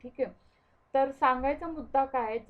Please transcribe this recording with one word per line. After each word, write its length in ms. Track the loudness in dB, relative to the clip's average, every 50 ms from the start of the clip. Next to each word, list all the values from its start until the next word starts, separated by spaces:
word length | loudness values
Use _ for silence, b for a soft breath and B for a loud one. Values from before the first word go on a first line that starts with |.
| -20
ठीक 100 | -16 -6 -6
आहे? 340 | -6 -6 -6 b b b b b b b b b _ _ 2
तर 160 | 2 2 2
सांगायचा 560 | 2 2 2 4 4 4 2 0 0 -2 -4 -8
मुद्दा 380 | -8 -10 -8 -2 0 0 0
काय 160 | 2 0 -2
आहे, 180 | -2 -2 -4 -4 0